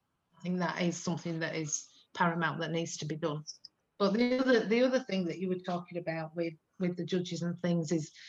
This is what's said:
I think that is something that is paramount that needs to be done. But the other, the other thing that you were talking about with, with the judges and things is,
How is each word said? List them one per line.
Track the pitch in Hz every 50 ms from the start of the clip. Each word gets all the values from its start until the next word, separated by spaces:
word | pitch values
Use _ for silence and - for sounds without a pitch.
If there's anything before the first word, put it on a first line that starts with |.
| _ _ _ _ _ _ _ -
I |
think | - 175 180 180
that | 175 160 - -
is | 180 170 160 -
something | - 180 165 151 - 175 165 160
that | 165 156 156
is | 160 160 147 - - - - _ - - _ -
paramount | - 185 170 165 175 165 156 139 156
that | 165 160
needs | 165 165 165 170 - -
to | 156
be | 151 156
done. | 151 170 160 147 151 151 - - - - - _ _ _ _ _ -
But | 208 196 190
the | 233 247 247 254 254
other, | 262 254 247 220 180
the | 185 226 233 254
other | 254 254 254
thing | 254 - 190 190 180 165
that | 160 170
you | 190 185
were | 180 180 -
talking | - 175 175 175 - 175 175
about | 175 165 160 165 160 156 160
with, | 175 170 170 160 - _ _ _ -
with | 185 175 175 -
the | 170
judges | - 190 180 180 - 170 156
and | 170 175 170 -
things | - 175 170 170 160 151 175
is, | 160 151 - - - -